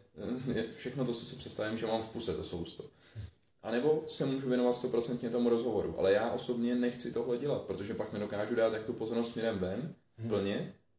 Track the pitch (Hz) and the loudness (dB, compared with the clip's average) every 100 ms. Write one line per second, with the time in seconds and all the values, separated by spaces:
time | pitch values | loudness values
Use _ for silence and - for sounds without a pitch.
0 | - - 98 123 135 110 113 - 131 131 | -14 -10 -6 -4 -2 -2 -4 -6 -6 -4
1 | 120 120 - - - - 107 110 110 113 | 0 2 0 0 -2 0 -2 -2 0 -2
2 | 107 117 - 80 - 85 85 - - - | -2 -2 -2 0 -2 -4 -6 -8 -12 -18
3 | - - - - _ _ 104 117 143 156 | -16 -12 -12 -16 _ _ -4 0 4 2
4 | 156 - 135 135 131 127 123 120 123 117 | 2 2 2 0 2 4 4 4 2 2
5 | 117 120 123 120 120 117 123 104 85 82 | 0 0 -2 2 4 4 4 0 0 2
6 | 95 101 113 135 - 120 117 123 123 117 | 4 4 4 0 -2 0 2 2 2 0
7 | 123 117 117 123 143 120 - 92 101 98 | -2 -2 0 0 0 -2 -2 -6 -4 -4
8 | 104 107 104 101 104 117 113 107 110 117 | -4 -4 -4 -2 0 4 4 2 -2 -4
9 | 113 117 117 - 113 104 90 101 156 - | -2 0 0 0 0 0 -2 -2 -6 -10
10 | _ - 113 104 98 110 180 - _ | _ -10 -2 0 0 -2 -4 -10 _